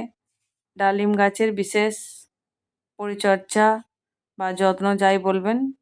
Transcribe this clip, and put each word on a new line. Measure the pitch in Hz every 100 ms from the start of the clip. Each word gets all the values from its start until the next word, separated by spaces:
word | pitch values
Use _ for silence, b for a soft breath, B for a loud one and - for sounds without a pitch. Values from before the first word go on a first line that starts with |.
| 233 - _ _ _ _ _ -
ডালিম | 196 202 208
গাছের | 208 202 196 220
বিশেষ | 202 196 214 214 214 - - - _ _ _ _ _ _ -
পরিচর্যা | 208 202 202 196 190 214 214 220 - _ _ _ _ -
বা | 190
যত্ন, | 185 190 185 196 196
যাই | 196 196
বলবেন, | 185 190 185 233 269 269